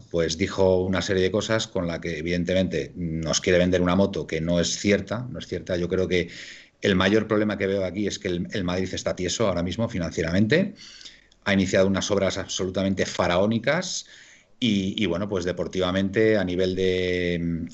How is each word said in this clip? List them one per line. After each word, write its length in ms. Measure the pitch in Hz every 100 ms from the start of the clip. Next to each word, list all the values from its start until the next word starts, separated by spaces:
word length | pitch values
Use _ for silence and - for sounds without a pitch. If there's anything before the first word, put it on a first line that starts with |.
| -
pues 260 | 85 80 80
dijo 460 | 95 - 95 92
una 180 | 92 90
serie 220 | 87 95
de 80 | 92
cosas 360 | 104 101 110 -
con 200 | 95 85
la 140 | 80
que 160 | 85 78
evidentemente 720 | 82 87 85 92 90 80 65 -
nos 440 | 82 80 78 -
quiere 180 | 98 87
vender 220 | 90 90
una 140 | 87 92
moto 320 | 98 90 76
que 140 | 82
no 180 | 82 87
es 180 | 85 -
cierta, 500 | 101 98 95 107 127
no 80 | 82
es 80 | -
cierta. 300 | 90 80 90
Yo 100 | 87
creo 220 | 92 85
que 200 | 90 85 - - - - _
el 140 | 104 92
mayor 280 | 95 107 104
problema 300 | 107 107 98
que 100 | 98
veo 180 | 98 92
aquí 200 | 90 98
es 120 | -
que 80 | 98
el, 200 | 87 87
el 120 | - 87
Madrid 240 | 90 92
está 220 | 90 - 85
tieso 320 | 90 - 107
ahora 160 | 85
mismo 240 | 90 87 117
financieramente, 880 | 90 82 - 82 92 107 156 202 - - - - - _ _ -
ha 80 |
iniciado 340 | 98 95 98 95
unas 240 | 92 -
obras 260 | 98 95 98
absolutamente 680 | 92 - 92 98 98 95 92
faraónicas 1000 | - 90 87 104 113 131 165 185 - - - - - _ -
y, 400 | 120 101 95 104
y, 40 | 95
bueno, 240 | 85 101
pues 160 | 95 87
deportivamente 920 | 87 87 92 90 95 98 104 110 107
a 60 |
nivel 320 | 90 90 92 92
de, 920 | 95 90 90 90 87 87 85 82 85